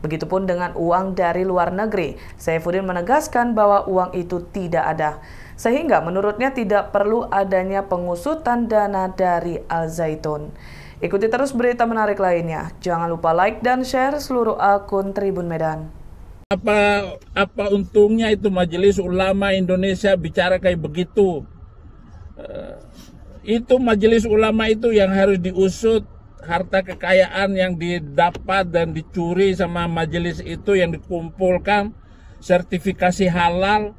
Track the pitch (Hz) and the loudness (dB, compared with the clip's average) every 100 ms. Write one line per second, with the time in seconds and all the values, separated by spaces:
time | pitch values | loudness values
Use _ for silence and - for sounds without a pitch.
0 | 160 156 156 190 190 175 180 165 170 175 | -4 -4 -2 -2 0 -2 -2 -2 0 0
1 | 190 190 175 180 185 180 175 180 220 214 | 0 -2 0 0 0 2 0 0 -2 -2
2 | 151 - - - - 165 165 180 190 180 | -4 -6 -16 -8 -4 -2 -2 -2 -2 -4
3 | 175 277 302 240 240 220 208 202 196 185 | 0 0 2 -2 0 2 4 4 2 0
4 | 185 185 175 180 170 202 175 165 156 160 | 0 -4 -6 -6 -6 -8 -2 -2 0 -2
5 | 151 147 - - - - 233 262 330 185 | -2 -4 -16 -20 -18 -4 0 0 4 2
6 | 160 185 208 208 254 262 214 202 190 202 | 2 -2 -2 0 -2 -2 0 0 0 0
7 | 202 226 240 196 196 190 185 196 196 180 | 2 0 0 -2 2 0 0 -4 -2 -4
8 | 175 175 277 311 285 240 233 220 202 196 | -2 -4 -4 -4 -2 -2 2 2 2 -2
9 | 185 190 185 175 175 170 - 165 165 165 | -4 0 0 0 -2 -8 -6 -4 -4 -4
10 | 160 156 156 151 151 - - - - - | -4 -4 -6 -6 -8 -14 -18 -18 -18 -8
11 | 170 196 220 240 269 262 240 240 233 226 | -4 0 0 0 -2 0 0 2 0 0
12 | 214 202 190 175 165 156 156 - 180 170 | 0 0 0 0 -2 -6 -8 -8 -4 -2
13 | 170 165 165 165 196 226 233 254 254 262 | -2 -2 0 2 2 0 0 0 0 0
14 | 262 294 277 254 226 - 196 202 202 196 | 0 -2 -4 0 0 2 2 2 0 -4
15 | 196 202 196 175 175 165 160 156 156 - | -2 -2 -2 -2 -4 -4 -4 -4 -10 -14
16 | - - - - - 190 202 208 202 202 | -18 -18 -20 -20 -4 -2 2 4 4 2
17 | 196 156 - - 196 - 202 202 180 214 | -2 -12 -8 -2 -2 -2 0 0 2 4
18 | 208 220 226 208 202 185 180 170 196 196 | 6 4 2 2 0 0 0 4 4 4
19 | 180 180 190 196 196 190 180 185 190 185 | 0 0 2 2 2 2 2 2 0 0
20 | 208 185 170 175 180 185 190 175 156 151 | 2 2 0 0 2 2 2 0 -4 -4
21 | 180 - 196 160 - - - - - - | -4 2 2 0 -10 -18 -20 -20 -20 -20
22 | - - - - - - - - - - | -20 -20 -20 -18 -14 -12 -12 -16 -20 -20
23 | - - - - - 233 233 254 240 214 | -20 -20 -20 -16 -2 -2 4 4 4 4
24 | 220 226 220 214 220 220 220 220 233 214 | 6 4 4 4 4 2 2 2 4 4
25 | 190 190 196 196 180 185 190 180 226 226 | 4 4 4 2 0 2 0 2 2 2
26 | - - - - 160 175 175 190 185 180 | -2 -18 -20 -20 -4 -4 0 -2 -2 -6
27 | 175 190 180 175 196 190 185 170 170 175 | 2 4 4 2 -2 0 0 -2 -4 -4
28 | 151 143 170 - - 190 180 170 165 160 | -2 2 2 0 -2 -2 0 0 -2 -4
29 | 156 190 170 175 196 180 170 175 170 170 | -6 -4 -2 2 2 2 -2 -2 -2 -2
30 | 165 170 175 160 - 170 - 196 170 160 | -2 -2 -4 -6 -8 -8 2 2 2 -2
31 | - 175 165 160 185 180 185 208 202 - | -6 -8 -8 -2 0 2 2 0 0 -8
32 | - - - - - 180 175 185 196 180 | -20 -20 -20 -20 0 0 2 -4 -4 0
33 | 185 175 190 175 175 175 196 214 208 | 0 2 0 2 0 2 2 2 0